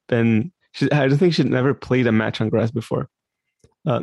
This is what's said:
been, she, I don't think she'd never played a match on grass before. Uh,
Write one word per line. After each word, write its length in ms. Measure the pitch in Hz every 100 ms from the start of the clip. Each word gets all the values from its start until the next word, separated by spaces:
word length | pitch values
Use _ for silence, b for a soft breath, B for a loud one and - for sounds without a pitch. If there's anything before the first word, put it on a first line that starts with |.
| -
been, 440 | 120 117 110 156 _ _
she, 180 | - 135
I 160 | 147 135
don't 100 | 143
think 160 | 185
she'd 160 | 160 135
never 240 | 127 131
played 320 | 139 - 127 117
a 60 |
match 280 | 110 110 -
on 80 | 110
grass 220 | 110 113
before. 380 | 117 - - 139 _ _ _ _ _ _ _ -
Uh, 140 | 120